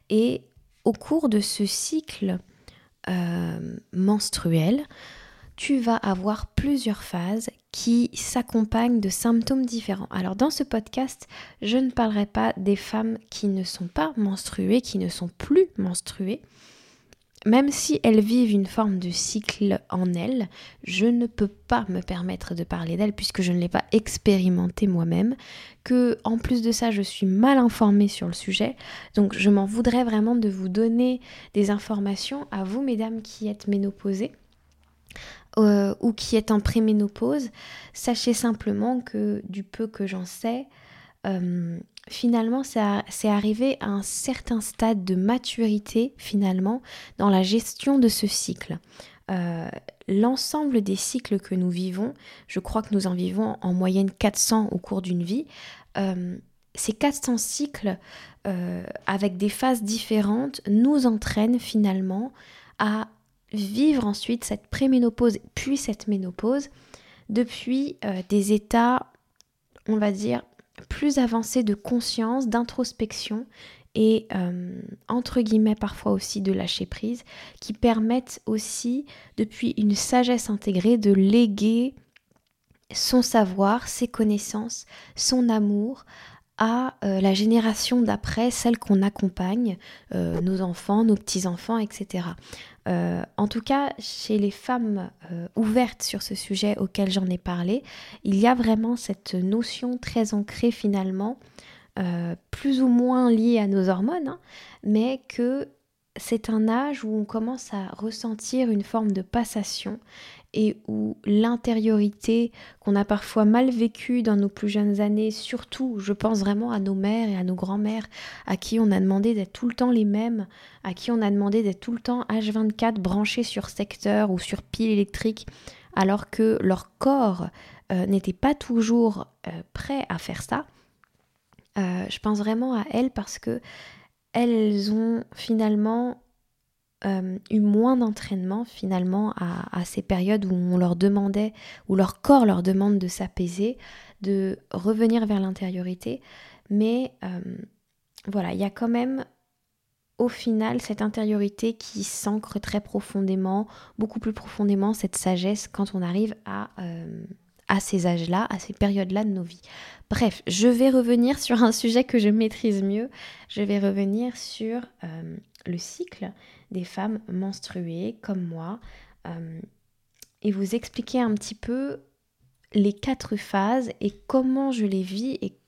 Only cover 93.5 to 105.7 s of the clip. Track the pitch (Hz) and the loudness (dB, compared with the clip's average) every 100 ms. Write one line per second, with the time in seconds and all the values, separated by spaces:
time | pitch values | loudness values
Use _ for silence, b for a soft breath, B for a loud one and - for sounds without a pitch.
93.5 | 226 220 277 277 - - - - 214 202 | -2 0 0 0 -6 -12 -8 -2 0 0
94.5 | - - 247 220 202 185 - 160 170 170 | -4 -4 -2 -2 -4 -6 -12 -12 -10 -4
95.5 | - 214 233 247 - - 202 - 196 - | -2 2 2 2 -2 -8 -6 -8 -8 -6
96.5 | 190 202 208 190 - 196 190 185 180 - | -2 0 0 -2 0 0 0 0 -2 -4
97.5 | 175 175 247 B B B B 202 196 233 | -4 -2 -2 B B B B 0 4 4
98.5 | 247 220 220 226 240 - 196 - 185 185 | 4 4 2 2 -2 -6 -8 -6 -2 0
99.5 | 220 233 - 247 247 - 233 214 208 202 | 0 -2 -6 -6 -6 -2 -2 0 -2 -4
100.5 | - 233 233 208 202 190 185 208 269 B | 0 0 0 0 0 -2 -4 -4 -6 B
101.5 | B B B B - 180 170 170 170 _ | B B B B -4 -2 -2 -4 -8 _
102.5 | - 277 262 262 240 247 254 247 226 233 | -4 0 4 6 6 4 4 4 4 4
103.5 | 233 202 196 185 185 220 349 262 - B | 4 4 2 2 2 0 -2 -4 -8 B
104.5 | B B B 208 214 240 262 - - 240 | B B B 0 2 2 -4 -8 -4 -2
105.5 | 277 285 | -2 -6